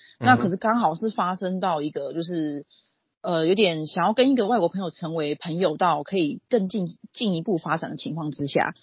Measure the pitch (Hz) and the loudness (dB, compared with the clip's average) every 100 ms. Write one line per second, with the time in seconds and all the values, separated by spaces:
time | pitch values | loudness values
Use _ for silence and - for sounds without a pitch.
0 | - - - 247 185 185 220 233 175 165 | -20 -2 4 4 4 0 0 2 2 0
1 | 220 208 180 185 185 185 185 156 151 147 | -4 -2 -2 -2 -4 -2 0 0 -2 -6
2 | 139 147 170 175 151 143 - _ _ _ | -6 -6 -4 -2 -4 -6 -10 _ _ _
3 | _ _ - 170 160 196 190 160 156 - | _ _ -2 0 4 4 4 2 -4 0
4 | 180 226 262 254 196 240 170 190 190 - | 0 4 4 4 2 2 0 -2 -6 -6
5 | 160 165 147 147 180 165 180 151 180 147 | -6 -2 -2 -4 -4 0 0 2 2 2
6 | 143 190 151 156 - 240 185 214 170 - | 0 0 0 -2 0 0 0 -2 -4 -8
7 | - - 220 165 165 170 160 160 151 151 | -14 -4 -2 -2 0 -2 -2 -4 -4 -8
8 | - 151 151 - 143 135 - - | -6 -4 -6 -4 0 0 0 -4